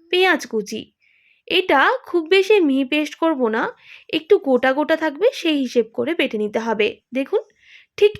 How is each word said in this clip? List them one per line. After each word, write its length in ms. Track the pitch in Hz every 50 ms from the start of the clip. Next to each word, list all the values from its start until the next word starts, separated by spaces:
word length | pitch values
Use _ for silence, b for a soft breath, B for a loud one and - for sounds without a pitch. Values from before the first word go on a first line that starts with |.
| _ -
পেঁয়াজ 360 | - - 381 370 320 - -
কুচি। 460 | - 233 214 196 - 220 - - _ _ _ _ _ _ _ _ _ _ _ _
এটা 520 | - 311 370 370 381 302 269 302 403 523 494 -
খুব 200 | - - 339 311
বেশি 340 | 311 381 392 381 440 427 403
মিহি 240 | 330 277 262 269 269
পেস্ট 300 | 254 302 302 302 294 -
করব 340 | - 330 330 311 254 247 220
না, 240 | 220 240 311 508 508 B B B B B B B
একটু 300 | - 311 - - 415 392
গোটা 340 | - 269 254 247 262 262
গোটা 240 | 262 294 302 294 320
থাকবে, 340 | 311 320 311 269 294 403 523
সেই 260 | 523 - - 320 302 277
হিসেব 280 | 262 240 - 240 220 - _
করে 200 | 247 240 294 339
বেটে 240 | 339 277 240 233 214
নিতে 200 | 214 208 208 226
হবে। 420 | 226 233 214 214 208 - - - _ _ 233
দেখুন, 260 | 269 - - - 453 - _ b b b b b b b b _
ঠিক 160 | - 415 415 -